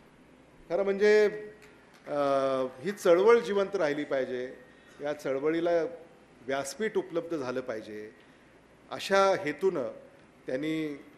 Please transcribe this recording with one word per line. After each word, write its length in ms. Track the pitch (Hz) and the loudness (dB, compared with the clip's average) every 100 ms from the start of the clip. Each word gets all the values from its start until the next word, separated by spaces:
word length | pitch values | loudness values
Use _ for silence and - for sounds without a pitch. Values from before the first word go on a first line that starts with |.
| - _ - - - - - | -20 _ -20 -20 -20 -20 -6
खरं 140 | 175 | -2
म्हणजे, 420 | 196 196 208 214 208 208 - - - - - - - | -2 2 6 6 4 0 -12 -18 -20 -20 -20 -18 -6
अ, 80 | 147 139 139 135 131 131 - | -2 2 2 2 0 -2 -6
ही 120 | 165 | -8
चळवळ 480 | 202 190 175 208 233 | 0 4 6 8 6
जिवंत 360 | 196 202 190 196 | 4 0 0 0
राहिली 280 | 151 143 | -2 -2
पाहिजे, 540 | 147 139 123 123 127 - - - - - | -2 -2 -2 -6 -8 -12 -20 -20 -20 -10
या 120 | 143 | -8
चळवळीला 680 | 147 147 135 151 165 170 170 160 - - - _ - 117 | -6 -4 -2 0 0 2 0 0 -6 -18 -20 _ -16 -6
व्यासपीठ 520 | 135 135 - 214 196 | -6 -6 -4 -4 -2
उपलब्ध 400 | - 165 165 165 | -4 -4 -4 -4
झालं 240 | 127 127 | -4 -6
पाहिजे, 500 | 131 110 101 107 107 123 - - _ - _ - - | -6 -8 -10 -14 -14 -18 -20 -20 _ -20 _ -20 -14
अशा 440 | 131 - 196 196 170 | -10 0 4 4 2
हेतूनं 400 | 147 151 190 170 113 - - - - - - | -2 -2 0 0 -6 -10 -18 -20 -20 -18 -8
त्यांनी 560 | 135 151 160 156 143 - | -6 -4 -4 -6 -8 -16